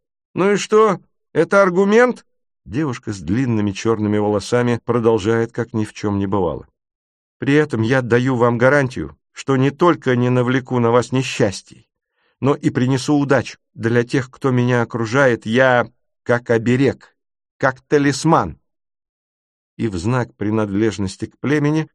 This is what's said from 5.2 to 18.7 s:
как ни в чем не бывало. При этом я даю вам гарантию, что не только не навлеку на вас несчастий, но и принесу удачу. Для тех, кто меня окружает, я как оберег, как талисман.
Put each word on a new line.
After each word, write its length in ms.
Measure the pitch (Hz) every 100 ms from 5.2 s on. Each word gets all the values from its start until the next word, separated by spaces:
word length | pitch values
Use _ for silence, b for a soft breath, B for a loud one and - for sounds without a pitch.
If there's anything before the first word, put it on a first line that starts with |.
| 95 113 113
как 220 | - 113
ни 120 | 110 107
в 80 |
чем 240 | - 110 101
не 80 | 98
бывало. 420 | 98 85 67 - _ _ _ _ _ _ _
При 160 | 117
этом 300 | 147 151 117
я 180 | 110 131
даю 340 | 123 120 127 127
вам 200 | 120 120
гарантию, 600 | 127 143 131 107 76 - _
что 220 | - - 135
не 120 | 135
только 460 | 143 175 156 135 123
не 140 | 123
навлеку 500 | 127 120 131 127 127
на 100 | 117
вас 220 | 120 117
несчастий, 800 | 131 127 - 113 - - - _ _ _ _ _ _
но 160 | 127 143
и 160 | 151
принесу 480 | 135 123 135 127 147
удачу. 400 | 139 131 104 - _ -
Для 280 | 113 120
тех, 280 | 123 143 123
кто 180 | - 139
меня 320 | 127 123 123
окружает, 640 | 117 120 113 123 135 113 107
я 460 | 117 131 123 120 _ _ _
как 260 | - 120 123
оберег, 680 | 117 113 127 135 95 - _ _ _ _ _
как 240 | 135 127
талисман. 800 | _ 147 143 143 156 160 98 73 _